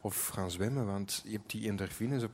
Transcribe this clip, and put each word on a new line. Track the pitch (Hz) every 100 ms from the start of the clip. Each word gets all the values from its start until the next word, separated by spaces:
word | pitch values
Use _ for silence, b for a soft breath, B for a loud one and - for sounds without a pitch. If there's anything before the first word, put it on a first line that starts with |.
of | 104 - -
gaan | - 92
zwemmen, | 87 104 139 104
want | 98 98 - -
je |
hebt | 107 -
die | 113 110
endorfines | 98 95 - 113 139
op | 113